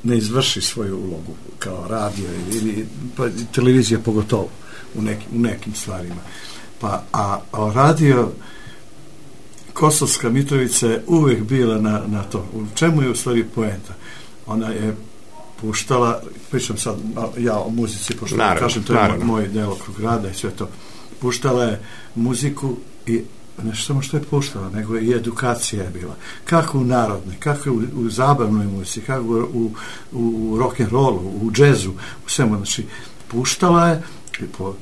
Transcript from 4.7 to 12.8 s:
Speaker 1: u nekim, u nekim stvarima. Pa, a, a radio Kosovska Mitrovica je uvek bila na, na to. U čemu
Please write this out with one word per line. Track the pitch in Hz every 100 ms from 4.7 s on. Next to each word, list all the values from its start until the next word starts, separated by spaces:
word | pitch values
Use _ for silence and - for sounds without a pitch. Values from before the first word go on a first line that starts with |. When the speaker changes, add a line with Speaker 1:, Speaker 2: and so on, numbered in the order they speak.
| - -
Speaker 1:
u | -
nekim, | 107 107 -
u | 117
nekim | 117 95 -
stvarima. | 107 - 92 87 87 - - - - - -
Pa, | 110 98 -
a, | - 101 98 -
a | 110 107
radio | 110 143 160 147 123 107 - - - - - - - - - - - - - -
Kosovska | - 156 147 135 - 120
Mitrovica | 127 139 139 123 - 117
je | 113 -
uvek | 170 143 107
bila | 107 131 117 110
na, | 107 107 107
na | 104
to. | 92 101 92
U | 107 107
čemu | 104